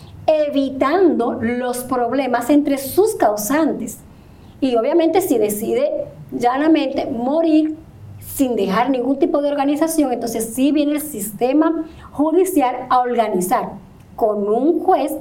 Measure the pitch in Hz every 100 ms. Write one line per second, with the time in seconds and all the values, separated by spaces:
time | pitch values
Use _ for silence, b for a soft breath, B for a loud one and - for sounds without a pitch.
0 | B - - 311 294 277 269 - 269 359
1 | 349 247 233 226 226 247 247 247 - 254
2 | 233 269 262 240 247 294 294 269 - -
3 | 440 - 330 208 - 294 294 - - -
4 | - B B B B - 262 233 254 330
5 | 330 370 370 240 208 208 226 233 294 -
6 | - - - 247 240 262 311 302 269 277
7 | - 226 247 320 330 311 311 311 - -
8 | - - - - 254 220 190 190 254 254
9 | 247 277 339 302 285 285 277 294 320 311
10 | 262 233 240 226 208 - 277 294 285 294
11 | 294 214 196 - 254 294 320 320 B B
12 | B - 311 330 370 294 254 254 254 254
13 | 247 226 208 185 180 240 - - - -
14 | - - 220 208 202 226 294 349 - 339
15 | 277 277